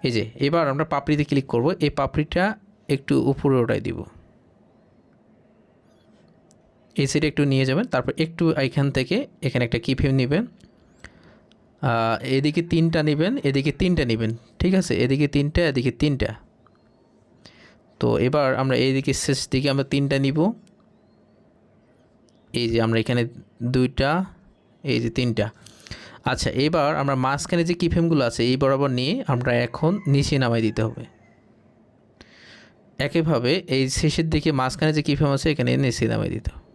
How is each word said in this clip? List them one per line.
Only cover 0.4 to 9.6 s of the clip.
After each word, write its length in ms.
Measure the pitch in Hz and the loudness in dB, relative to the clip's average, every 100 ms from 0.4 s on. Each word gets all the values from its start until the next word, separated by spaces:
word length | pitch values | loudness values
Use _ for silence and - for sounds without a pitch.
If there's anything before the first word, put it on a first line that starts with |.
| 139 | 0
এবার 180 | 170 151 | 2 0
আমরা 120 | 139 160 | -2 -2
পাপড়িতে 300 | 143 - 151 147 | -2 0 -2 2
ক্লিক 180 | 139 131 | 0 0
করব, 140 | 120 127 185 147 | 0 0 0 -2
এই 60 | 139 | 0
পাপড়িটা 440 | 135 - 151 175 190 220 _ _ _ 135 | -2 -2 -2 0 0 -2 _ _ _ -4
একটু 180 | - 139 127 | 0 0 0
উপরে 240 | 135 143 131 | 0 2 2
উঠাই 180 | 113 104 - | 2 -2 -4
দিব, 120 | - - - - _ _ _ _ _ _ _ _ _ _ _ _ _ _ _ _ _ _ _ _ _ _ _ _ _ _ - | -8 -12 -18 -20 _ _ _ _ _ _ _ _ _ _ _ _ _ _ _ _ _ _ _ _ _ _ _ _ _ _ -2
এই 120 | 139 | 0
সাইডে 200 | - 147 | 0 0
একটু 120 | 143 143 | 0 2
নিয়ে 140 | 135 135 | 2 2
যাবেন, 160 | 135 247 | 0 0
তারপর 180 | 131 123 - 160 | -2 -2 -2 -4
একটু 180 | 165 165 156 135 | 0 0 2 0
এখান 200 | - 143 135 | 0 0 0
থেকে 180 | 127 196 285 _ 139 | -2 -2 -4 _ -4
এখানে 160 | 127 | -2